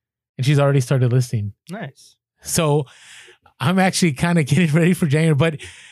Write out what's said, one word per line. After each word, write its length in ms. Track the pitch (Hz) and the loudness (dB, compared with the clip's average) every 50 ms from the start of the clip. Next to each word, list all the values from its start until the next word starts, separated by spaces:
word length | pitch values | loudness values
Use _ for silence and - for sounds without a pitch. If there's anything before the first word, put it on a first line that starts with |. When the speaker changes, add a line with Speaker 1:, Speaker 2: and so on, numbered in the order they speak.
| _ _ _ _ _ _ _ - | _ _ _ _ _ _ _ -4
Speaker 1:
And 80 | 127 | -2
she's 120 | 143 151 139 | 0 2 2
already 220 | 143 139 139 143 | 2 2 2 0
started 320 | 127 - 147 127 127 120 | 0 0 0 0 0 2
listing. 400 | 123 131 123 - - 110 101 101 - _ _ - | 2 0 0 -2 -4 -6 -6 -8 -10 _ _ -16
Speaker 2:
Nice. 480 | 92 226 190 135 - _ - - _ _ _ _ _ _ | -14 -14 -14 -14 -16 _ -20 -20 _ _ _ _ _ _
Speaker 1:
So 440 | - - - 175 165 151 143 151 135 - - - - - - - - - - _ _ - _ _ | -12 -6 -4 -2 0 0 0 0 -2 -6 -12 -20 -20 -20 -20 -20 -20 -20 -20 _ _ -20 _ _
I'm 200 | - 160 185 190 | -2 0 0 2
actually 340 | 185 190 - - 185 165 | 0 0 0 0 0 0
kinda 320 | 135 - 170 170 170 170 147 | 0 0 -2 0 2 0 0
<laughs> 0 | |
getting 280 | - 147 165 175 156 | 2 2 0 2 2
ready 220 | 143 170 165 180 180 | 2 2 2 2 2
for 120 | - 180 | 0 0
January. 280 | 143 139 156 165 160 151 | 0 0 2 2 2 2
But 260 | 131 165 165 156 - - - - - - - | 2 2 0 -2 -4 -12 -18 -20 -20 -20 -20